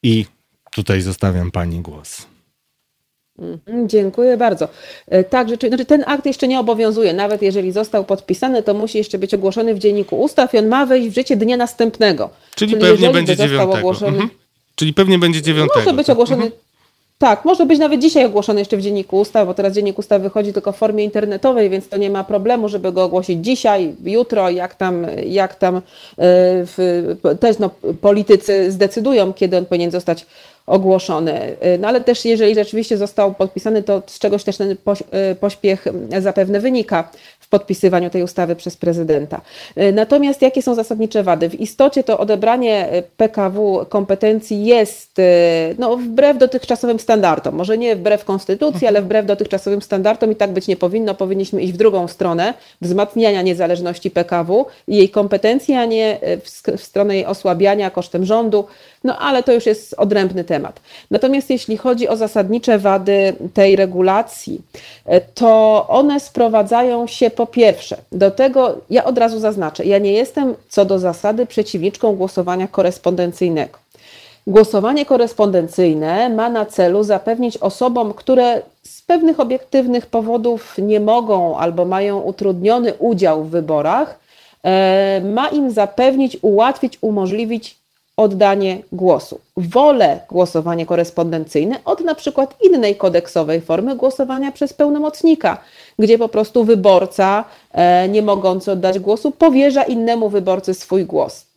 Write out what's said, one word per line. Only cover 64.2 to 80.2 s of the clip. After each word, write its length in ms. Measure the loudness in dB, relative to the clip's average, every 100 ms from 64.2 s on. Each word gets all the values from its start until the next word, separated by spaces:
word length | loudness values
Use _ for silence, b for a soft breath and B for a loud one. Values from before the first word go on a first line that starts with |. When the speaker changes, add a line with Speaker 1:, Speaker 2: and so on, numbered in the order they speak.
| -2 -10 -12 -14 -14 B B B 2
Speaker 2:
e, 160 | 2
to 640 | 2 0 4 6 6 4 2
one 300 | 2 2 0
sprowadzają 880 | -4 -2 2 2 2 2 0 -2 -4
się 220 | -2 -2
po 180 | 0 -4
pierwsze 500 | 4 4 2 -8 -16 _
do 200 | 0 0
tego, 460 | 2 2 2 0 -2 _
ja 160 | 0 0
od 120 | 0
razu 220 | 0 0
zaznaczę, 460 | -4 -2 -6 -4 0
ja 120 | 2
nie 160 | 2
jestem 420 | 0 0 -2 -4 -4 _
co 160 | 0 2
do 140 | 2
zasady 460 | -2 -2 -4 -2 -2
przeciwniczką 720 | -4 -4 -4 -4 -2 -2 -2
głosowania 520 | -4 -4 -4 -4 -4
korespondencyjnego. 1120 | 0 -2 0 -4 -2 -4 -2 -2 -2 -6 -10 _ b b b b b 2
Głosowanie 580 | 4 4 0 0 -2 0
korespondencyjne 1200 | 0 0 0 0 0 -2 0 0 0 -2 -2 -2
ma 200 | -2 -2
na 160 | -4 -4
celu 380 | 0 0 2
zapewnić 540 | 0 -2 -2 -4 -4 -4
osobom, 560 | -6 -2 -2 -2 -4
które 480 | -6 0 2 4 0 -6 _
z 180 | -20 -20
pewnych 380 | _ 2 2 0
obiektywnych 640 | -2 -2 0 0 0 -2 -2
powodów 720 | -4